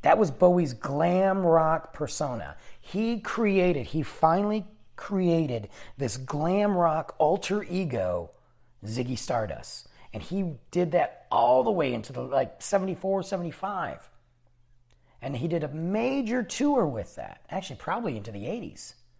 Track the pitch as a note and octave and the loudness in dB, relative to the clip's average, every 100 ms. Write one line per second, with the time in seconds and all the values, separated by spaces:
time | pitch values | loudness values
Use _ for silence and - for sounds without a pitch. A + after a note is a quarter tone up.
0 | - F#3+ G3 C3+ F3+ F3+ D#3+ A#2+ - C#3 | 6 6 4 6 6 6 2 -2 -6 0
1 | E3+ F#3 G3 G3 F3 E3 D#3+ D#3+ - - | 2 4 2 2 4 4 4 0 -2 -8
2 | D3+ - D3 A#2+ C#2+ C#2+ - - - F#3 | -6 -4 -4 -4 -8 -14 -16 -16 -8 -2
3 | A3+ A#3 - - A3 F#3+ F3+ D3+ A#2 D#3+ | -2 -2 -4 0 2 4 4 2 -2 -2
4 | D3 - D#3+ E3+ G#3 G#3+ F#3+ - - - | -4 2 4 4 2 -2 -4 -16 -20 -16
5 | - G3 F3+ E3 D3+ A#2+ G2+ - - - | -4 2 4 4 2 -2 -6 -14 -16 -6
6 | C3 A#2+ C3 D3 D#3+ G3 G#3 F#3+ E3+ D#3 | -4 -4 -6 -2 2 2 2 4 4 2
7 | D3+ - D3+ G3 - G#3 F#3+ F3+ F3 A#2+ | -4 0 2 2 0 -4 -2 -2 -2 -2
8 | F#2 F2 E2+ - _ _ - _ G#2 A#2 | 0 -2 -4 -16 _ _ -20 _ -8 -4
9 | B2 B2 - A#2+ G#2+ B1+ - - - - | -4 -4 -2 -2 -2 -6 -10 -16 -18 -20
10 | - - D2+ F#3+ F#3 C#3 - F3 F3 E3 | -12 -12 -6 -4 -4 -6 -4 0 2 2
11 | D3+ - - - - B3+ A#3 F#3+ C#3+ A#2+ | 2 -4 -2 2 6 6 4 2 0 -2
12 | G#2+ B2+ B2+ C3+ C3+ - - G3+ F#3+ F3 | -6 -8 0 0 0 -4 0 0 0 -4
13 | F#3+ G3 F#3 F#3+ F3 - F#3+ G3 D#3 C2+ | -2 -2 -2 -4 -6 -6 -6 -4 -6 -8
14 | - - _ _ _ _ _ - _ _ | -16 -20 _ _ _ _ _ -20 _ _
15 | _ _ C3 C#3 D#3 E3 D3 D3+ E3+ G#3 | _ _ -8 -4 -2 -2 -2 -4 -2 0
16 | A#3+ C#4 A3+ B3 A3+ - D4 C#4 E3+ A#2 | 0 -2 -2 -2 -2 0 2 4 2 -2
17 | F2 - - - - F3 F#3 B2+ - G3 | -8 -10 -14 -14 -8 -8 -8 -10 -4 -4
18 | A#3 A2+ G2+ G2+ G#2+ A3+ F3+ - - - | -2 -6 -8 -8 -8 -8 -10 -14 -18 -20
19 | - _ | -20 _